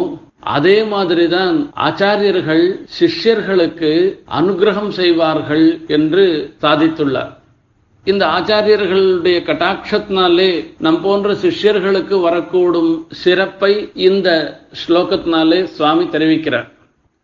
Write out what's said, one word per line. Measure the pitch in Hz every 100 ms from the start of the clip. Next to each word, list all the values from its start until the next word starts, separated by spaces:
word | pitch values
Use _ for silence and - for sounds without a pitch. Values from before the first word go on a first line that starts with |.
| 180 - - _
அதே | - 147 170 208
மாதிரிதான் | 220 202 180 170 170 180 185 160 - -
ஆச்சாரியர்கள் | 151 - 202 208 202 180 151 160 180 - -
சிஷ்யர்களுக்கு | - 165 - 226 214 175 190 160 160 156 160 190 - -
அனுகிரகம் | 139 180 180 214 196 208
செய்வார்கள் | 170 175 165 160 156 143 151 160 165 -
என்று | 151 156 180 190 151 139 -
சாதித்துள்ளார். | 151 151 160 160 139 127 - - _ _ _ _ _ _ -
இந்த | 196 165
ஆச்சாரியர்களுடைய | 175 180 214 208 208 185 190 190 180 175 175
கட்டாட்சத்தினாலே | - 147 175 196 - 208 208 190 180 170 190 165 - -
நம் | 160 170
போன்ற | 196 202 202
சிஷ்யர்களுக்கு | 196 180 160 208 208 196 190 160 196
வரக்கூடும் | 170 175 156 180 175 170 165 160 -
சிறப்பை | - 180 180 190 - 202 208 - -
இந்த | 185 196 180 160 147 - -
ஸ்லோகத்தினாலே | - - 170 180 185 170 165 160 180
சுவாமி | 185 - 151 165
தெரிவிக்கிறார். | 170 151 156 156 143 120 - _ _ _ _ _